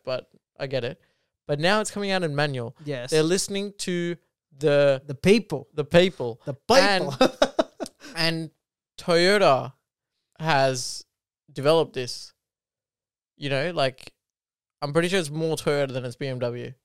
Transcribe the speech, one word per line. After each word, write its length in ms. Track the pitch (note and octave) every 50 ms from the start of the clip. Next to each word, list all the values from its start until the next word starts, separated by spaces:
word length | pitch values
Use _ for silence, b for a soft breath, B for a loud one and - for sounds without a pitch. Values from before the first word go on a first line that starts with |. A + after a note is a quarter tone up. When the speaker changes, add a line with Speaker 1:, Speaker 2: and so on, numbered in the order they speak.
| -
Speaker 1:
but 240 | B2+ B2+ B2 - _ _ _ _ _ _ -
I 80 | D3 C3+
get 160 | C3 C3 A#2+
it. 160 | B2 D3+ _ _ _ _ _ _ _ _ _ _ -
But 120 | D3 C#3+
now 220 | D#3 F3+ G#3 G#3+
it's 100 | G#3+ -
coming 200 | - G3+ G3+ G3
out 120 | F#3+ F#3 F3+
in 120 | D#3 C#3
manual. 400 | C#3+ D3+ D3 C3+ B2+ A#2 A#2+ - _ D3+
Speaker 2:
Yes. 240 | D3 C#3+ B2 A#2+ B2+
Speaker 1:
They're 120 | D#3 D#3 D#3
listening 500 | D#3+ - G3 - - G3+ G3 G3+ G3+ G3 -
to 360 | - - F3+ F3 E3+ F3 E3+ D#3+ _ _ _ _ _ _ _ C3+
the 440 | D3 D3+ C#3+ C#3+ C#3+ C#3 C3+ C3 -
Speaker 2:
The 100 | C#3+ C#3
people. 520 | - - F3+ G#3 A#3+ - - D#3 C3 - _ -
Speaker 1:
the 100 | D3 D3
people. 540 | - - F3 F#3 F#3+ - - C3+ A#2 A2+ - -
Speaker 2:
The 80 | C#3+ B2+
people. 220 | - _ - A#3
Speaker 1:
And, 420 | C4+ F#3+ G3+ G3 F#3 D#3+ C#3 C3+ - C4 B3+ - - C#4 C4+ - - D#4 -
Speaker 2:
<laughs> 480 | _ - - - _ _ - - -
Speaker 1:
and 360 | E3 E3 E3 E3 E3 E3 D#3 _ _ _ _ _ _ _ _ _ -
Toyota 760 | - - E3+ E3+ F3 F#3 G#3 G#3 G3 D#3 C3+ B2 B2+ - - _ _ _ _ _ _ _ _ _ _ _ _ -
has 640 | D#3+ D#3+ D#3 C3+ C3+ C3+ C3 B2+ B2+ - - - - _ _ _ _ _ _ _ _ _
developed 420 | C#3+ C#3+ C3 D3 E3 E3 D3+ - -
this. 380 | C3 B2 A#2+ - - - - _ _ _ _ _ _ _ _ _ _ _ _ _ _ _ _ _ _ _ _ _ -
You 120 | D3 C#3
know, 220 | C#3 C3 D3 F3+ F3
like, 380 | D#3 C#3 C3 C3 - - - _ _ _ _ _ _ _ _ _ _ _ _ _ -
I'm 120 | D3 D3 C#3+
pretty 140 | E3 E3 F3+
sure 100 | F#3 G3
it's 100 | E3 C#3+
more 240 | D3+ D#3+ E3 D#3+ D#3
Toyota 380 | - - D#3+ D3 C#3+ C#3+ C3 B2
than 120 | C3 B2
it's 100 | B2 A#2
B 120 | - C#3+ C3+
M 120 | C3 B2
W. 340 | B2 A#2+ A#2+ A#2+ A#2+ B2 C3+ _ _